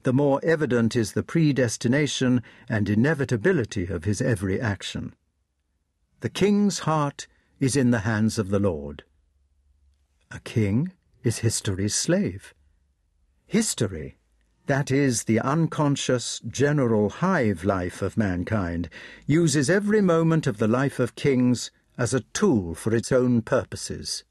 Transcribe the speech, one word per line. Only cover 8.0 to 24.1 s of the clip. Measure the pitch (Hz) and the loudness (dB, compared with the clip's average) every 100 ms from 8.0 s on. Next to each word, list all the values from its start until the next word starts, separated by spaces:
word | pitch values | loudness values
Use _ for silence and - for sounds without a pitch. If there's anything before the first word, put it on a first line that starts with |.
| 107 107 110 107 | 0 0 0 0
of | 98 | -2
the | 101 | 0
Lord. | 101 78 73 73 _ _ _ _ _ _ _ _ _ _ _ _ _ | 0 -2 -8 -14 _ _ _ _ _ _ _ _ _ _ _ _ _
A | - | -16
king | - - 104 110 180 - _ _ | -4 0 0 0 -2 -8 _ _
is | 127 - | -4 -2
history's | 113 - - 92 104 | -2 -2 -4 -4 -2
slave. | - - 185 156 95 - _ _ _ _ _ _ _ _ _ _ | -2 0 0 0 -6 -16 _ _ _ _ _ _ _ _ _ _
History, | 208 220 - 101 80 67 - _ _ _ _ - | -2 -2 -2 -4 -4 -12 -16 _ _ _ _ -2
that | 135 - | -2 2
is, | 135 139 113 - | 2 2 0 0
the | 110 | 0
unconscious, | 120 156 160 - 147 139 - 127 - - 117 | 2 0 0 0 0 0 0 -2 -2 -10 -10
general | - 143 147 123 107 104 | 0 2 2 2 2 0
hive | - 180 185 110 90 | 0 0 2 0 0
life | 98 95 90 - | -2 -2 -4 -4
of | 98 - | -4 0
mankind, | 104 90 87 110 87 85 85 - - - - | 0 -2 -2 -2 -2 -4 -6 -10 -20 -12 0
uses | 151 170 147 135 | 2 4 2 2
every | 190 208 220 | 2 2 2
moment | 190 165 165 160 147 | 4 4 4 2 0
of | 104 | 0
the | 110 | 0
life | 123 139 - | 2 0 0
of | 120 | -4
kings | - 151 127 123 120 - _ _ - | 0 0 2 2 0 -4 _ _ -4
as | 120 131 | -2 -2
a | - | -4
tool | - 208 120 85 | 0 2 2 0
for | 80 110 117 | -6 0 0
its | - | 2
own | 131 127 120 | 2 4 2
purposes. | - 127 - 107 - - - | 2 -2 -2 -10 -10 -10 -8